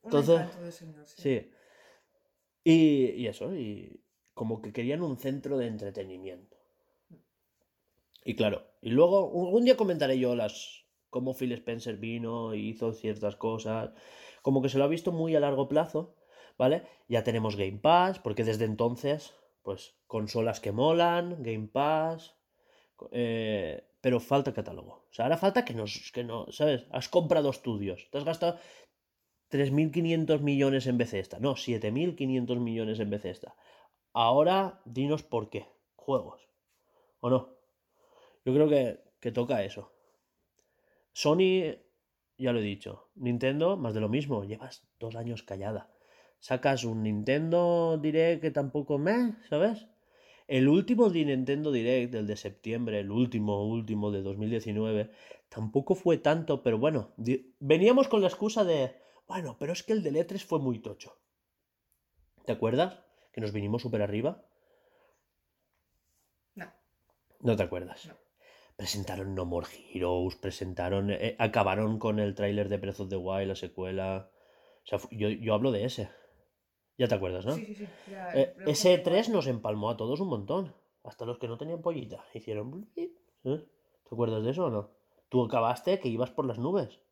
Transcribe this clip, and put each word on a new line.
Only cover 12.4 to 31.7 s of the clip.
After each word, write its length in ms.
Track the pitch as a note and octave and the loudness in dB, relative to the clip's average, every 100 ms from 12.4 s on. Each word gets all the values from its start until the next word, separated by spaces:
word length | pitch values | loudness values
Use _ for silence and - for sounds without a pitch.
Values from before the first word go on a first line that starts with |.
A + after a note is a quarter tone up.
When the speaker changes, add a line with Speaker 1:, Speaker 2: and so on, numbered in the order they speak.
| A2+ | -4
Speaker 2:
y 140 | G#2+ G#2+ | -4 -6
hizo 220 | A2 A#2 | -4 -4
ciertas 440 | A2 A2 G#2 G#2 G2+ | -4 -6 -4 -4 -4
cosas. 540 | A2 A2+ A2 A2 A2 - - - - - | -4 -4 -4 -4 -6 -12 -20 -20 -20 -4
Como 200 | - C3+ | 0 2
que 60 | C3 | 2
se 80 | C3+ | 2
lo 60 | |
ha 40 | C#3+ | 2
visto 240 | E3 F3+ | 2 -2
muy 200 | E3+ E3 D#3 | -2 2 2
a 40 | |
largo 300 | C#3+ C3+ C3+ | 2 0 2
plazo, 460 | D3 E3+ D#3 E3+ _ _ - - _ | 2 2 -4 -6 _ _ -20 -20 _
¿vale? 260 | B2+ E3 - - _ | 2 2 -2 -20 _
Ya 160 | A#2 | 0
tenemos 320 | A2+ A2+ A2 G#2 | 2 0 0 0
Game 240 | F#2+ G2+ | -2 2
Pass, 400 | D3+ E3+ F#3 F#3+ | 6 6 6 0
porque 240 | A#2+ G#2+ | -4 -2
desde 220 | A2+ G#2+ A2 | 0 0 0
entonces, 680 | G#2+ A#2 A#2+ C#3+ D3 - - _ _ | 0 0 0 -2 -2 -6 -20 _ _
pues, 320 | - F#2+ - _ _ | -10 -10 -12 _ _
consolas 520 | A2+ G#2+ A#2 A2+ G#2 | -6 -2 -2 -2 -2
que 140 | G#2+ | -4
molan, 680 | G#2 D3 E3+ E3+ E3+ F3 E3+ | 2 2 4 4 2 -2 -6
Game 280 | A#2 A2 G#2+ | -6 -6 -4
Pass, 680 | C3 C#3+ D#3 D#3+ E3 - _ _ _ _ _ _ _ | 0 2 2 0 -4 -12 _ _ _ _ _ _ _
co-, 120 | - | -10
eh, 720 | A#2+ A#2 A2+ A2 G#2 E2+ D2 _ _ | -4 -2 -2 -2 -2 -2 -6 _ _
pero 180 | B2+ B2 | 0 0
falta 340 | - C#3 C3+ | 2 0 0
catálogo. 520 | A2 G2 F#2 - - _ | -6 -8 -12 -16 -20 _
O 40 | |
sea, 100 | - A#2+ | -4 0
ahora 120 | E3 | 2
falta 260 | G3 G3+ | 2 2
que 100 | A#3+ | -2
nos, 380 | A2+ G#2+ - - | -6 -6 -8 -10
que 140 | B2 A#2+ | -8 -6
no, 260 | A2+ - | -8 -10
¿sabes? 340 | - D3+ C3 - | 0 2 2 -2
Has 160 | C3 - | -8 0
comprado 420 | F3+ D#3+ E3+ C#3+ | 0 4 2 2
estudios, 600 | B2+ - G#2 G2 F2+ - | -2 -4 -4 -4 -6 -8
te 60 | C#3 | -6
has 80 | D3 | -4
gastado 340 | D#3+ E3+ E3+ - - _ _ _ _ _ _ _ | 0 -2 -2 -14 -20 _ _ _ _ _ _ _
tres 220 | C#3 C#3 | 0 2
mil 200 | C#3+ D#3+ | 2 2
quinientos 480 | E3+ E3 E3 D#3+ D3+ | 0 0 0 2 2
millones 460 | C#3+ C#3 C#3 C3+ B2+ | 2 4 4 4 2
en 100 | B2 | 0
Bethesda. 420 | A#2+ G2+ F#2+ - | 0 -2 -6 -2
No, 160 | C3+ B2+ | -2 -2
siete 340 | - | -2